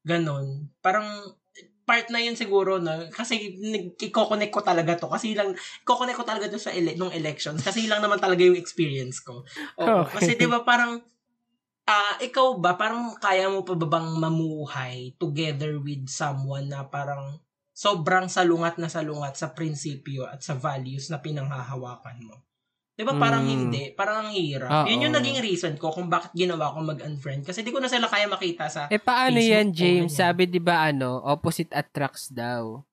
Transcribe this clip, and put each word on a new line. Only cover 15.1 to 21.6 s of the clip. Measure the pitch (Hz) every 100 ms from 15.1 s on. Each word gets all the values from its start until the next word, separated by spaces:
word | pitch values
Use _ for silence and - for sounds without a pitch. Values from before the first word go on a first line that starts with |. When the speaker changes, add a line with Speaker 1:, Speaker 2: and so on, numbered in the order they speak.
| -
Speaker 1:
together | 165 143 156 139 151 147
with | 143 143 131
someone | - 151 139 135 139 139
na | 139 135
parang | 147 143 139 139 147 _ _ _
sobrang | - 208 185 160 185 185
salungat | 190 175 165 165 170
na | 160
salungat | 165 151 147 143
sa | 135 156
prinsipyo | - 160 147 160 139 - 135
at | 127 139
sa | -
values | 131 147 135 131 135 -
na | 156
pinanghahawakan | 156 147 135 131